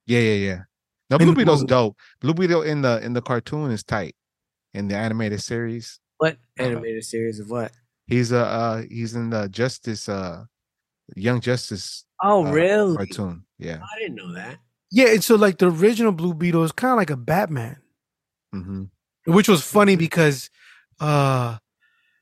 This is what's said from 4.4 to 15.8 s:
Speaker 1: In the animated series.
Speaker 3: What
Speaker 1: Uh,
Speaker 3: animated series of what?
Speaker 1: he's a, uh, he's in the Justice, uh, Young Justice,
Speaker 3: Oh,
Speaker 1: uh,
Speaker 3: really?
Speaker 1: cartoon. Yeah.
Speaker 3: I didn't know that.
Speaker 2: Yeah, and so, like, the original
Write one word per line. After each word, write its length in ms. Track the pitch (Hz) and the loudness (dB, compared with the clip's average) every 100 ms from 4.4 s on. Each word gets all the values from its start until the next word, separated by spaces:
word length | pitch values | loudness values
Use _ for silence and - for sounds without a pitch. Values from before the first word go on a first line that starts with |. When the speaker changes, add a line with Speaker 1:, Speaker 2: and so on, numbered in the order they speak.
| _ _ _ | _ _ _
Speaker 1:
In 140 | 101 101 | -8 -4
the 80 | 101 | -4
animated 460 | 113 113 110 104 | -4 -4 -4 -6
series. 560 | - 117 117 117 117 - _ _ | -6 -6 -6 -10 -14 -20 _ _
Speaker 3:
What 200 | 160 156 _ - | -4 -4 _ -8
Speaker 1:
Uh, 40 | |
Speaker 3:
animated 420 | 127 117 113 110 | -6 -6 -8 -10
series 360 | 110 113 113 107 | -8 -6 -6 -8
of 100 | 104 | -10
what? 220 | 120 110 - _ _ - | -8 -8 -12 _ _ -4
Speaker 1:
he's 240 | 120 117 | -2 0
a, 120 | 123 110 | 0 0
uh, 360 | 113 117 113 113 | -2 -2 -4 -8
he's 260 | 117 113 120 | -10 -8 -6
in 140 | 117 | -6
the 180 | 110 101 | -4 -6
Justice, 600 | 98 127 - 120 104 - | -4 -4 -4 -10 -8 -8
uh, 360 | 98 90 85 113 _ _ _ _ _ - 92 | -8 -8 -12 -18 _ _ _ _ _ -20 -6
Young 240 | 110 123 | -2 -2
Justice, 640 | 120 123 - 98 - - - - | -2 -4 -4 -12 -12 -16 -20 -4
Speaker 3:
Oh, 240 | 196 208 147 | 2 2 4
Speaker 1:
uh, 60 | |
Speaker 3:
really? 440 | 147 180 208 202 151 | 2 2 2 2 0
Speaker 1:
cartoon. 480 | 98 - 95 87 - - | -4 -6 -8 -10 -16 -16
Yeah. 220 | 82 80 | -12 -12
Speaker 3:
I 160 | 87 214 | -14 -12
didn't 160 | 208 | -10
know 180 | 110 90 | -10 -14
that. 240 | 87 110 156 _ _ _ | -14 -14 -18 _ _ _
Speaker 2:
Yeah, 140 | 214 247 | 4 6
and 160 | 220 | 4
so, 100 | - 220 | 4 6
like, 200 | 208 175 | 6 4
the 120 | 180 | 2
original 420 | 160 | 4